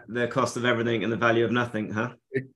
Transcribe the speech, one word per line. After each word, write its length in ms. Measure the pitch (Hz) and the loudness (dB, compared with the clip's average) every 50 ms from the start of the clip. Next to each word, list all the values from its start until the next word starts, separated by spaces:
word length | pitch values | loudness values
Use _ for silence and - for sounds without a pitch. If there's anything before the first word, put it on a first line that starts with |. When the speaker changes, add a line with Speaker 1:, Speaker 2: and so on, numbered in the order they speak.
| - - | -4 -6
Speaker 1:
the 200 | 113 120 120 117 | -4 -2 -2 0
cost 280 | - 135 120 - - | 0 0 0 0 0
of 80 | 123 117 | 0 0
everything 400 | 123 120 113 113 117 117 110 90 | 2 2 2 2 0 0 0 0
and 80 | 113 | -2
the 40 | 117 | 0
value 280 | 95 120 117 113 117 117 | 2 2 4 4 4 2
of 80 | 104 | 2
nothing, 380 | 117 123 117 117 - 107 104 - | 2 0 0 0 -4 -6 -4 -4
huh? 240 | 104 107 120 123 - _ _ - - | -4 -4 -4 -4 -6 _ _ -8 -8
Speaker 2:
E-, 60 | 135 131 - - | -8 -8 -8 -8